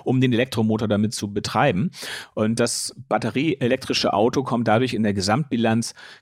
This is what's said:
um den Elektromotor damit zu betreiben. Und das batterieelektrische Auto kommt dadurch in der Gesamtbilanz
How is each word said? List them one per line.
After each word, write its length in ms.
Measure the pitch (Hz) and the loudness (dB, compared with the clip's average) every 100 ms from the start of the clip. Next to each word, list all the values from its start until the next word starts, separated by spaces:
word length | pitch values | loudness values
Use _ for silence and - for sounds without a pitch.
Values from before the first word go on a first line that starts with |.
um 180 | - 131 | -2 2
den 120 | 131 | 2
Elektromotor 540 | 113 131 - 110 110 110 | 2 0 0 0 0 0
damit 260 | 104 107 | 0 0
zu 180 | - 104 | -2 -6
betreiben. 600 | 101 - 107 139 92 151 - - - - | -6 -2 2 2 2 -2 -6 -14 -14 -10
Und 260 | - 110 117 | -2 0 0
das 360 | 117 - - - - | 0 -2 -8 -12 -4
batterieelektrische 1000 | 107 113 123 160 - 123 131 - 120 107 | -2 -2 -2 -2 0 0 0 -2 -2 0
Auto 300 | 101 117 135 | 2 2 0
kommt 260 | 127 120 110 | -2 -2 2
dadurch 280 | 107 127 120 | 2 2 0
in 80 | |
der 100 | 107 | 0
Gesamtbilanz 800 | 101 92 117 156 117 113 113 117 - - - | 0 0 0 0 0 2 0 -2 -12 -20 -20